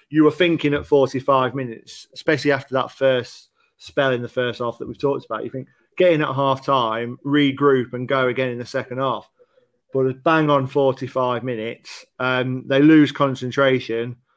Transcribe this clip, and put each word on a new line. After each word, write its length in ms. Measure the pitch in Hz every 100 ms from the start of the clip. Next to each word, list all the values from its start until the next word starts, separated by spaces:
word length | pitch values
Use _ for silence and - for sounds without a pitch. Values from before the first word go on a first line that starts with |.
| _
you 140 | 151
were 60 | 151
thinking 440 | 151 180 165 147
at 100 | 143
forty-five 680 | - 143 131 131 131 131 127
minutes, 540 | 135 127 113 - - -
especially 400 | - - 147 147
after 220 | 135 -
that 160 | 131 123
first 600 | - 135 127 113 - _ _ _ _
spell 340 | - - 135
in 100 | 123
the 60 | 120
first 300 | - 123 113
half 200 | 120 117
that 100 | -
we've 100 | 113
talked 260 | 139 135
about, 200 | - 110
you 60 | 113
think, 180 | 131 127 _ _ -
get 160 | 180
in 80 | 156
at 140 | 143
half 300 | 139 135 131 -
time, 520 | 139 113 113 120 123
regroup 720 | 143 147 139 131 143 135 113
and 140 | 123 127
go 180 | 135 127
again 220 | 120 127
in 80 | 120
the 80 | 117
second 320 | 131 - 127
half. 320 | 135 110 - _ _ _ _ _ _
But 140 | 135 131
a 60 |
bang 360 | 131 170 160 151
on 160 | 143 131
forty-five 800 | 147 135 127 127 131 127 120
minutes, 600 | 127 117 113 117 - - - -
um, 460 | 127 127 127 127 127
they 160 | 135
lose 300 | 151 156 143
concentration 1040 | - 139 127 127 131 139 127 - 113 120 123 _